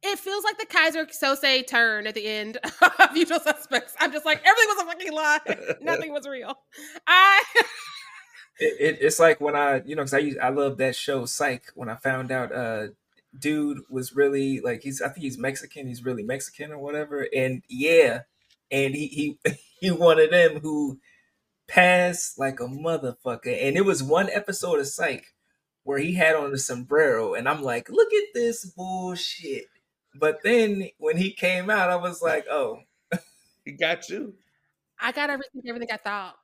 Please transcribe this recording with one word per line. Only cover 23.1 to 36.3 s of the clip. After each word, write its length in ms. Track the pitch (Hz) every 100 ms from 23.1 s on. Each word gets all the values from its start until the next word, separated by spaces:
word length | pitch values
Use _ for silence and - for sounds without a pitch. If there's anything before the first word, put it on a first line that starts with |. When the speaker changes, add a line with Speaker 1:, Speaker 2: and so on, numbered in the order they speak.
| 120 127 117 123 123 135
Speaker 2:
And 100 | 156
it 80 | 196
was 160 | 151
one 260 | 131 160 196
episode 480 | 202 202 190 180 156
of 80 | 139
Psych 480 | - 165 123 _ _ _ _ _ _
where 160 | - 139
he 160 | 156 180
had 180 | 160 156
on 160 | 143
a 60 | 135
sombrero, 760 | - 123 123 147 151 113 107 95
and 120 | 127
I'm 140 | 151
like, 280 | 135 120 -
"Look 220 | 381 415
at 220 | 427 415
this 320 | 240 233 226 190
bullshit." 1000 | 180 185 185 180 175 - - 160 135 - _ _ _ _ 139
But 240 | 156 151
then 460 | 202 233 220 196 185 _
when 200 | 156 160
he 120 | 190
came 380 | - 180 185 185
out, 220 | 214 180
I 40 | 180
was 260 | 180 175
like, 240 | 165 156 -
"Oh." 300 | 147 123 113 _ _ _
<laughs> 80 | 180 _ _ _ _ -
Speaker 3:
He 80 |
got 360 | 143 160 170 -
you. 240 | 196 247 196 _ _ _ _ _ _
Speaker 1:
I 120 | 233
got 180 | 254 294
everything, 320 | 277 277 262 247
everything 220 | 240 233
I 40 | 214
thought. 380 | 208 202 185